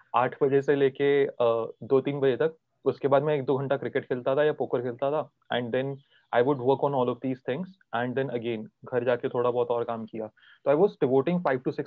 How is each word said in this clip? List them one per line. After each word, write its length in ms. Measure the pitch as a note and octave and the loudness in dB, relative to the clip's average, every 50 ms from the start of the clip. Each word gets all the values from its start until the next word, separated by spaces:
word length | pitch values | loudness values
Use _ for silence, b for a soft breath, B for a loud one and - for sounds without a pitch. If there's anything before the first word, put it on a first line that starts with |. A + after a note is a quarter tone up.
| B B - | B B 2
आठ 260 | A#2 B2+ B2+ - - | 2 2 2 0 0
बजे 200 | D3 C3+ C#3 C#3 | 2 2 4 2
से 140 | C3+ D3+ C#3+ | 2 2 2
लेके, 500 | C#3 C#3 C3+ C3+ - C#3+ C#3 C#3+ C#3+ C#3 | 4 2 2 2 2 0 2 2 2 2
अ, 460 | - - - B2 A#2 A#2 A2+ A2 - - - | 0 0 0 2 2 2 0 -2 -6 -8 -10
दो 180 | A#2+ G#2 C#3 C3 | -2 2 2 2
तीन 200 | C3 D3+ C#3+ D3 | 2 0 -2 0
बजे 160 | C3+ C3+ B2 | 2 2 2
तक। 200 | A#2+ D3+ E3 - _ _ _ _ _ - | 2 0 -2 -2 _ _ _ _ _ -2
उसके 240 | C3 A#2+ - - C3+ | -2 0 0 2 2
बाद 140 | C#3 C#3 | 2 2
मैं 120 | D3 D3+ D3+ | 2 2 0
एक 100 | C#3+ B2+ | 0 0
दो 140 | C#3 C3+ C3 | 0 0 0
घंटा 180 | C3+ C3 C#3 | 0 -2 -2
क्रिकेट 280 | C3 C3 A#2+ - C3+ - | -2 -4 -4 -4 -4 -4
खेलता 320 | - C3+ B2 B2 C3+ C3+ | -4 -6 -4 -2 -2 0
था 80 | D3 D3+ | 2 2
या 80 | D3+ | 0
पोकर 300 | D3 D3+ B2+ - C#3+ B2 | 0 -2 -4 -2 -2 -4
खेलता 280 | A#2+ B2+ A#2 A#2+ C#3 C#3 | -4 -4 -6 -4 -2 -2
था 200 | D3+ D#3 C3+ - _ _ _ - A#2+ | -2 -2 -6 -8 _ _ _ -6 -4
and 180 | A#2+ B2 A#2 A#2+ | -4 -2 -2 -2
then 220 | B2+ C3+ C#3 C#3 C#3 b b b b b b A#2 | -2 -2 -4 -8 -12 b b b b b b 0
I 80 | A#2 | 2
would 160 | B2 C#3 D3 B2+ | 2 2 0 0
work 320 | A#2+ C3 C3+ - D3 C#3+ | 2 0 2 2 0 0
on 40 | C#3 | 0
all 140 | C3 B2 B2 | 0 0 0
of 80 | B2 | -2
these 220 | B2 - C3 B2+ - - C3+ | -4 -4 -6 -6 -6 -6 -6
things 160 | B2+ D#3+ F#3 F#3 - _ _ _ - | -6 -6 -8 -10 -14 _ _ _ -6
and 220 | A#2 B2 B2+ B2 C3+ | -4 -4 -2 -2 -4
then 120 | C3+ C#3+ A#2 A#2+ | -4 -4 -4 -6
again 260 | A2 A#2 A2+ G#2+ A2 - _ _ C3+ | -4 -4 -6 -6 -8 -12 _ _ -10
घर 200 | - B2+ A#2+ A#2+ | -6 -4 -2 0
जाके 240 | B2+ A#2+ B2 - A#2+ | 0 0 0 -2 -4
थोड़ा 220 | - B2 A#2+ B2 | -2 -2 0 0
बहुत 180 | A#2+ B2 A#2+ A#2+ | 0 0 0 0
और 160 | A#2+ A#2 A#2 | -2 -2 -4
काम 200 | A#2 A#2 A2+ A2 | -4 -6 -8 -10
किया। 220 | - - A2 A2 | -10 -10 -10 -10
तो 440 | G#2+ - _ _ - - _ - C#3 | -12 -14 _ _ -20 -18 _ 0 2
I 40 | D3 | 2
was 340 | D3+ G3 G3 F3 - D3+ B2 | 4 4 2 2 0 0 2
devoting 340 | C3 C3+ C3+ E3 F3+ F3 F3 | 4 4 4 2 0 0 0
five 200 | C#3+ C3 B2+ - - | 0 -2 -2 -2 -4
to 120 | - D3+ | -6 -6
six 40 | C#3+ | -6